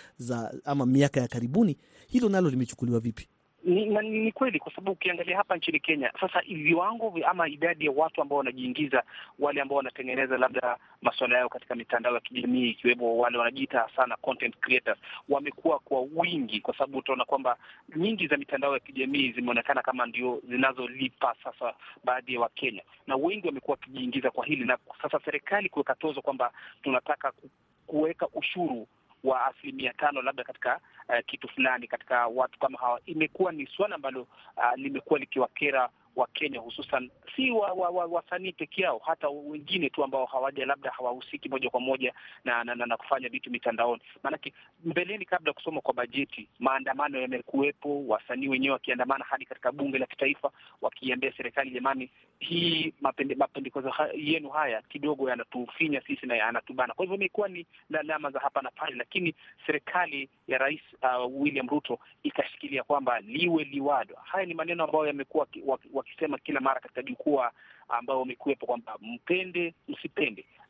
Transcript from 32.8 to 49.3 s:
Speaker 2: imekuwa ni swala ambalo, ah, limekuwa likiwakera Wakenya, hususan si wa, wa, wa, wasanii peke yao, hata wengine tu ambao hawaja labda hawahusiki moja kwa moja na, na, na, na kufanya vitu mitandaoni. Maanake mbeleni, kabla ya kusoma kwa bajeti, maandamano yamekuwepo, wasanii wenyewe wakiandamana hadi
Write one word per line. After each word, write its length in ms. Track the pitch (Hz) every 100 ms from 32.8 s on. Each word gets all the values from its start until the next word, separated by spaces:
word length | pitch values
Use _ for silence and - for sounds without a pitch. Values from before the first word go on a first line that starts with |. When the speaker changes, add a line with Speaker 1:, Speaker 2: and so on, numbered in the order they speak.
| 123 120 -
Speaker 2:
imekuwa 460 | 160 156 - 185
ni 160 | 160 135
swala 280 | - 208 170
ambalo, 320 | 139 127 123 - - -
ah, 200 | 120 127
limekuwa 440 | 139 139 - 151
likiwakera 720 | 123 196 - - 143 139 123 _ _ -
Wakenya, 440 | 123 - 151 123
hususan 500 | 117 - - 135 127 _ - -
si 160 | 262
wa, 200 | 226 202
wa, 160 | 185 175
wa, 160 | 180 170
wasanii 460 | 170 - 180 185
peke 300 | 170 156 -
yao, 200 | 180 120 -
hata 240 | 165 151
wengine 600 | 143 147 151 143 190 143
tu 140 | -
ambao 220 | 135 135 127
hawaja 400 | 135 135 139 131
labda 260 | 139 135
hawahusiki 580 | - 123 127 - - -
moja 200 | 131 131
kwa 100 | 127
moja 340 | 127 131 127 - - - -
na, 180 | 120
na, 120 | 117 120
na, 100 | 120
na 120 | 117
kufanya 320 | - 139 127
vitu 220 | 127 123
mitandaoni. 500 | 120 123 113 120 117 - -
Maanake 300 | 139 156 147 - - _ 165
mbeleni, 400 | 160 180 214 185
kabla 240 | 180 156
ya 40 |
kusoma 280 | 139 - 156
kwa 120 | -
bajeti, 560 | 123 120 127 135 - 107 -
maandamano 640 | 127 135 135 135 147 135
yamekuwepo, 840 | 127 127 - 135 139 - 147 143 135
wasanii 400 | 107 - 123 139
wenyewe 260 | 131 135
wakiandamana 520 | 131 - 123 127 135
hadi 200 | 131